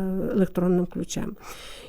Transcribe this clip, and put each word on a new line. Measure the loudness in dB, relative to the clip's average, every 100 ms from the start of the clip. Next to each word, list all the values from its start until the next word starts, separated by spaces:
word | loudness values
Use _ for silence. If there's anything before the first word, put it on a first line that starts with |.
| 0 0 2
електронним | 4 2 4 4 4 2
ключем. | -2 -4 -4 -4 -8 -14 -16 -14 -16